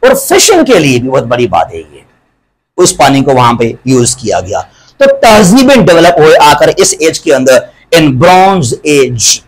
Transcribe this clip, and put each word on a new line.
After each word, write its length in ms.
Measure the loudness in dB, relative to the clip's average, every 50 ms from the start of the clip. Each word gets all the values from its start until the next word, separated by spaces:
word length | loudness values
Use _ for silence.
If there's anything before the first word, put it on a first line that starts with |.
| 0
और 100 | 0 -2
fishing 520 | -2 -2 -2 -2 -2 0 0 0 0 2
के 120 | 2 0 0
लिए 200 | 2 0 -2 -2
भी। 100 | -2 -2
बहुत 160 | -4 -4 -2
बड़ी 220 | -2 -4 -2 -2
बात 240 | -2 -2 -2 -4 -4 -6
है 80 | -16
ये, 220 | -18 _ _ -20 _ _ _ _ _ _ _ _ _ _ _ _ _ _ _
उस 160 | -2 -2 -2 0
पानी 300 | 0 0 0 2 0 0
को 100 | 0 0
वहां 240 | 2 2 0 0
पे 220 | 0 -4 -4 -6 -8 _
यूज 280 | -2 0 0 0 -2 -4
किया 260 | -8 -8 -6 -6 -6
गया। 200 | -6 -6 -8 -8 -10 _ _ _ _ _ _ _
तो 60 | 0
तहजीबें 760 | 0 2 2 2 2 2 4 2 2 2 2 4 4 2 2 2
develop 320 | 2 2 4 2 2 2 2
हुए 160 | 2 2 4
आकर 340 | 4 4 2 2 2 0 0
इस 280 | 0 0 -2 -2 -2 -2 -4
एज 160 | -4 -4 -4
के 140 | -2 -2 -2
अंदर, 360 | 0 2 2 0 0 0 -4 _ _ _ _ -2
in 80 | 0 0
bronze 720 | 0 0 0 2 2 2 4 2 2 0 -2 -2 -4 -6
age। 680 | -6 -4 -2 0 0 0 0 -2 -6 -4 -6 -6 -6 _